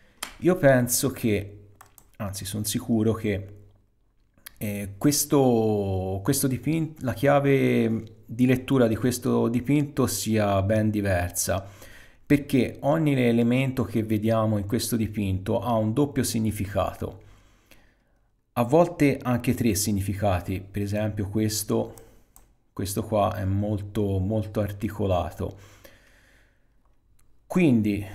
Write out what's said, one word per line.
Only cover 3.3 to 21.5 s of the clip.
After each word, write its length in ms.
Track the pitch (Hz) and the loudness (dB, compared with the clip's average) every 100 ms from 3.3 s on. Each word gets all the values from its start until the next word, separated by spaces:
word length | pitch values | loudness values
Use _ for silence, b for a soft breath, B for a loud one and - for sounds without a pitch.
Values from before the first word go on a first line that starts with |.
| 98 95 - - _ _ _ _ _ _ _ - - | -4 -6 -16 -20 _ _ _ _ _ _ _ -20 -10
eh, 360 | 110 101 101 98 | -8 -6 -8 0
questo, 1200 | 147 143 - 147 127 117 110 104 98 95 92 98 | 0 2 2 4 4 4 2 0 0 -2 -2 -2
questo 240 | 139 139 139 | 0 0 0
dipin-, 480 | 123 147 160 156 - | -2 -2 -2 -4 -6
la 100 | 123 | -6
chiave 1040 | 95 139 143 139 135 127 120 113 113 113 - - | 0 2 4 4 2 4 2 2 -2 -6 -18 -12
di 180 | 117 | 0
lettura 440 | 127 127 - 135 113 | 4 4 2 4 4
di 80 | 101 | 2
questo 500 | 127 123 123 120 117 | 0 0 0 2 2
dipinto 600 | 120 123 147 143 - 117 | 0 2 2 2 0 -2
sia 520 | 101 110 110 101 98 | -2 0 0 2 2
ben 280 | 98 110 107 | 2 2 2
diversa, 720 | 104 101 90 90 - - 92 - B B B B B - | 0 0 0 -2 -4 -2 -4 -6 B B B B B 0
perché 520 | 147 143 131 110 - | 0 2 0 0 -2
ogni 340 | 139 160 147 | -2 0 2
elemento 680 | 135 120 117 117 127 135 131 | 2 2 2 2 0 0 -2
che 180 | 107 113 | -2 -2
vediamo 560 | 107 107 113 113 110 104 | -2 -2 0 0 0 0
in 80 | 98 | -2
questo 300 | 117 - 117 | -4 -2 -2
dipinto 640 | 104 110 95 95 95 104 | -2 -2 -2 -2 -2 -2
ha 140 | 117 | 0
un 180 | 113 107 | 0 0
doppio 320 | 127 143 135 | 0 0 0
significato, 1000 | 113 117 110 101 98 95 - - 87 - b b b b b b b b b b b _ _ - | -2 -2 -2 -2 -4 -2 -2 -4 -10 -12 b b b b b b b b b b b _ _ -4
a 60 | |
volte 560 | 120 156 170 170 143 - | 2 4 4 4 2 2
anche 320 | 127 120 127 | -2 -2 0
tre 200 | 117 120 92 | 0 2 0
significati, 840 | - 98 98 98 104 90 - 92 | 0 -2 -2 -2 0 0 -2 -8
per 220 | 98 101 | -6 -6
esempio 460 | 101 104 107 107 95 | -4 -2 -2 -4 -4
questo, 680 | 110 107 | -2 0